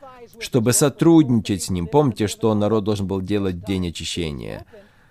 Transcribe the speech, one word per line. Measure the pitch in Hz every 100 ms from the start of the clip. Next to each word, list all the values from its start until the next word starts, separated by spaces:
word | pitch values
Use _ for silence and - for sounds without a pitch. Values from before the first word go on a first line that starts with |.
| - - - -
чтобы | - 135 113
сотрудничать | 117 147 - 165 165 135 117 98 98
с | -
Ним. | 92 85
Помните, | 143 147 104 104
что | - 113 107
народ | 104 110
должен | 101 104 95
был | 98
делать | 92 104 95 90
в | 92
день | 95 90
очищения? | 80 85 - 82 67 53 53 - - - _ _